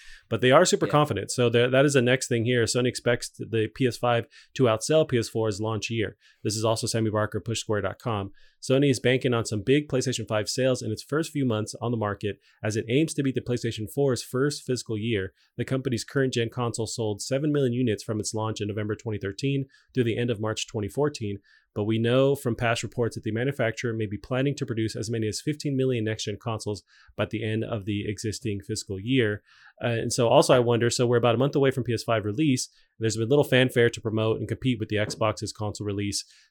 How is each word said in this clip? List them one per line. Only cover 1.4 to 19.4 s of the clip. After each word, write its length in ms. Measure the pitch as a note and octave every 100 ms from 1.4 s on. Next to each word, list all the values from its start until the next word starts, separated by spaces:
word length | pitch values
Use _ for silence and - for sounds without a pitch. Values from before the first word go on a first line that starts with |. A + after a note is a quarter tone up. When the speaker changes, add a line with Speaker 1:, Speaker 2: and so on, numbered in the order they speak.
| A#2+
Speaker 1:
there, 200 | A#2 B2
that 160 | B2+ D3
is 80 |
the 80 | C3+
next 280 | A#2+ C3 -
thing 160 | A#2+ A2+
here. 180 | B2
Sony 240 | A2 B2+ B2
expects 420 | A#2 A#2+ A#2+ - -
the 300 | G#2+ A2+ A2 -
P 100 | B2+
S 120 | -
five 280 | B2 A#2+ G#2+ - - -
to 80 |
outsell 440 | B2 A2 - D#3 D#3
P 120 | A#2+
S 100 | A2
four's 320 | A2+ A2 G2
launch 300 | G#2+ A2 -
year. 240 | A2+ G2+ - _ _
This 120 | A2 G#2+
is 100 | A2
also 220 | A2 A2+
Sammy 240 | A#2 A2+
Barker, 300 | G#2+ G#2+ G#2+
Push 180 | G#2+ A2
square 220 | - G#2
dot 180 | F#2+ -
com. 320 | B2+ G#2+ G2 - - _
Sony 300 | - C3 C#3+
is 100 | A#2+
banking 360 | B2 B2+ B2+ A#2
on 100 | G#2+
some 160 | G#2+
big 260 | G2 C#3+ D3
PlayStation 400 | B2+ B2+ A#2 G#2+
five 220 | A2 G#2
sales 320 | - C3 B2
in 100 | A2
its 120 | G#2+
first 280 | - D3 D#3+
few 140 | D3 C3
months 300 | G#2+ G#2+ -
on 120 | A#2
the 60 | A#2+
market 420 | G#2 G2+ G#2 F#2+ _ _
as 120 | G#2+ A2
it 100 | A2
aims 240 | B2+ D#3+
to 80 | -
beat 140 | C3+ A#2+
the 60 |
PlayStation 460 | A2+ A#2+ A#2 A2 G#2+
four's 360 | - C#3+ A#2+
first 400 | - B2+ C#3+ C#3+
fiscal 340 | - B2+ - A2
year. 360 | A2+ G#2+ F#2+ - _ -
The 60 |
company's 400 | A#2+ C3+ C3 A#2
current 300 | - C#3 C3
gen 160 | A#2+ A2+
console 380 | B2 A#2+ A2+ A2
sold 340 | - A2 G#2
seven 320 | - C3+ D3+
million 200 | D3 C3
units 300 | A#2+ B2+ G2+
from 160 | - G#2+
its 140 | G#2
launch 260 | A2 A2 G#2+
in 80 | G#2
November 280 | G#2 G#2+ G#2+
twenty 240 | A#2 G#2
thirteen 460 | G2 G2+